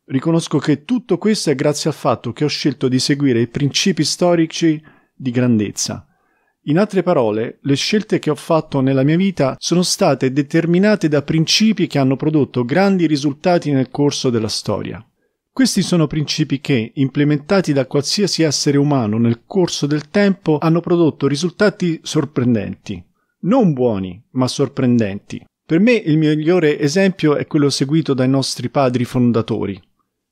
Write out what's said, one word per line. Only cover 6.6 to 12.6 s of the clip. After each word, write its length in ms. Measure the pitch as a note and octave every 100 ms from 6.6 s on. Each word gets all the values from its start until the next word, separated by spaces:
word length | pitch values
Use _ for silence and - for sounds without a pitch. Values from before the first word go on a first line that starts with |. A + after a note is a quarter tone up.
| -
In 100 | D#3+
altre 260 | G#3+ F#3+
parole, 540 | F3 E3 A2+ G#2+ B2+ -
le 140 | C3+ C#3
scelte 420 | - G#3+ - E3
che 100 | D#3
ho 60 |
fatto 460 | C#3+ - D#3+ - C#3+
nella 240 | C3 C3+
mia 120 | C3+ E3
vita 380 | G3 F3+ C3+ -
sono 260 | - E3+
state 500 | F3 - F#3 C3+ C3+
determinate 720 | C3+ C#3+ E3 E3 F3 G#3 G#3 D#3+
da 160 | D3
principi 640 | C#3 D#3+ D#3+ - A3 G3+ E3
che 140 | C#3+
hanno 160 | C3 C3+
prodotto 480 | D3 D#3 B2+ B2+